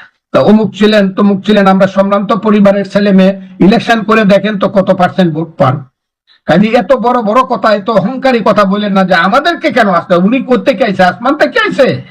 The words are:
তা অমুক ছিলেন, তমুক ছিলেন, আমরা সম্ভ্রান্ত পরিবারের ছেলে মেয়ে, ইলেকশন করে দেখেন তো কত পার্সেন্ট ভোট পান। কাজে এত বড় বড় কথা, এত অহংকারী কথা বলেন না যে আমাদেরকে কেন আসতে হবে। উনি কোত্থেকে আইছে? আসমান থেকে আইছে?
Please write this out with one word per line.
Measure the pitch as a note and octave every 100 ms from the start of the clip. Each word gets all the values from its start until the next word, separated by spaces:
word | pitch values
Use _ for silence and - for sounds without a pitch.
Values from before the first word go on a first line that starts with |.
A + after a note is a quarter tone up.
| - _ _
তা | -
অমুক | C3+ G#3+ A3
ছিলেন, | - G#3+ G#3+ G3
তমুক | - G3+ G3 G#3
ছিলেন, | G#3 F#3+
আমরা | F#3+ F#3+
সম্ভ্রান্ত | G3 G3 G3+ F#3
পরিবারের | F#3 G#3+ G#3 G3 G3+ F#3+
ছেলে | G3+ G3+
মেয়ে, | F#3+ F#3+ G3 - -
ইলেকশন | F3+ A3+ - A3+
করে | G#3+ A3
দেখেন | G3+ G3 G3+ G3+
তো | G3
কত | G3 F#3
পার্সেন্ট | F#3 F3+ - F3
ভোট | D3+ E3 -
পান। | C3 C#3+ - _ _ _ _ _ -
কাজে | E3 A3
এত | A#3+ -
বড় | B3+ A#3+ B3
বড় | G#3 A#3+
কথা, | C4 A#3 A3+
এত | G#3 G3
অহংকারী | G#3+ G#3 C4 C4 A#3
কথা | A3 G3+
বলেন | G3 G#3 G#3
না | F#3+
যে | F#3
আমাদেরকে | F3 F#3 B3+ F4 E4 D#4
কেন | B3+ G#3
আসতে | F3 -
হবে। | F3 G3
উনি | C4
কোত্থেকে | - A#3 C#4+ C4
আইছে? | A#3 F#3
আসমান | F3+ F3+ A#3+ D4+
থেকে | D4+ -
আইছে? | G#4+ - A#3 B2+ -